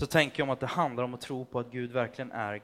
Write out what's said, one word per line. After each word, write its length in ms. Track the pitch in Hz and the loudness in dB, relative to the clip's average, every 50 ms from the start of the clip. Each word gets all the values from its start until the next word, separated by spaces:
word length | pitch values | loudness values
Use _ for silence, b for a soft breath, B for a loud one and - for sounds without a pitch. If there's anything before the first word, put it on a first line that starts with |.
så 60 | 143 | 0
tänker 340 | 139 - 165 151 135 - - | 4 6 6 6 6 4 0
jag 80 | 147 135 | 2 2
om 60 | 131 | 2
att 60 | - | 0
det 80 | 135 123 | 0 -2
handlar 360 | - 180 170 143 120 117 123 | 0 2 2 2 2 0 -2
om 100 | 123 123 | -2 -2
att 80 | 120 | -6
tro 240 | - - 139 127 131 | -8 -6 -6 -6 -6
på 140 | - - 127 | -4 -2 -4
att 120 | 120 120 | -4 -2
Gud 200 | 120 127 123 120 | -4 -6 -4 -2
verkligen 400 | 120 127 120 110 117 - 131 120 | 0 0 0 0 -2 -6 -8 -6
är 300 | - 117 110 104 104 107 | -4 -4 -4 -2 -4 -6